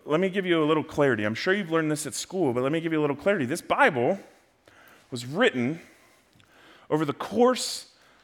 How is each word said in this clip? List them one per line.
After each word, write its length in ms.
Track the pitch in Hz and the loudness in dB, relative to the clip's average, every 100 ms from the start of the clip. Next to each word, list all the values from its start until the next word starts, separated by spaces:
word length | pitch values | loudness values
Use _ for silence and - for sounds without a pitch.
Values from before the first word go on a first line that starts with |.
| - | -2
let 140 | 151 | 0
me 100 | 190 | 0
give 160 | 185 185 | -2 0
you 180 | 165 | 0
a 20 | 151 | 2
little 180 | 160 | 0
clarity. 400 | 139 - 143 113 | -2 2 2 2
I'm 120 | 107 113 | 0 -2
sure 180 | - | 0
you've 180 | 196 170 | -2 0
learned 200 | 165 156 | -2 0
this 140 | 151 131 | -4 -6
at 80 | |
school, 400 | - - 185 156 | -10 -8 -2 0
but 80 | 120 | 0
let 80 | 131 | 0
me 80 | 165 | -2
give 120 | 165 | -2
you 80 | 160 | 0
a 20 | |
little 140 | 147 143 | 0 0
clarity. 300 | 196 202 123 | 0 0 0
This 160 | 170 | -4
Bible 580 | - 190 262 139 123 190 - - _ _ _ - - - _ | -2 2 4 4 0 -2 -6 -20 _ _ _ -20 -20 -20 _
was 160 | 127 120 | -10 -8
written 540 | 156 240 127 120 165 - - _ _ _ _ _ - - - - | 0 2 2 -2 -4 -12 -20 _ _ _ _ _ -20 -20 -20 -4
over 160 | 156 156 | -2 0
the 80 | |
course 760 | 135 - 208 240 254 - - - _ _ _ | -4 -4 4 4 4 -4 -8 -14 _ _ _